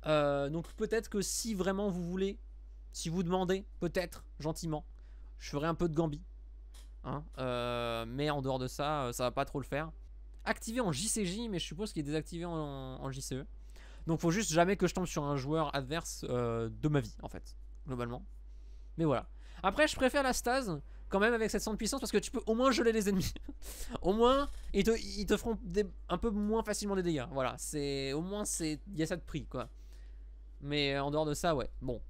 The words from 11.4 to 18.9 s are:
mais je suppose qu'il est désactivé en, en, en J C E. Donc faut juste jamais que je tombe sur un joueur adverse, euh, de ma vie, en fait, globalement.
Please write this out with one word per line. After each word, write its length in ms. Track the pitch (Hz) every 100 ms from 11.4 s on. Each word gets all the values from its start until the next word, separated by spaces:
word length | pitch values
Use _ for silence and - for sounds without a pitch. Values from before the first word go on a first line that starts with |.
| 240
mais 100 | 185
je 80 | -
suppose 260 | 156 214
qu'il 80 | -
est 40 |
désactivé 400 | 143 156 147 170
en, 80 | 175
en, 500 | 165 151 139 131 131
en 80 | 135
J 100 | 131
C 140 | -
E. 120 | 131 - - - - - - -
Donc 140 | 165
faut 100 | 170
juste 220 | 175 185
jamais 240 | 156 175 196
que 100 | 180
je 80 |
tombe 100 | -
sur 200 | 180 -
un 120 | 143 143
joueur 380 | 131 160 151
adverse, 500 | 143 127 160 160 - -
euh, 420 | 123 120 117 113
de 180 | 110 147
ma 120 | 147
vie, 160 | 110 -
en 60 | -
fait, 280 | - - - - - -
globalement. 380 | 127 120 123 - - - - - - -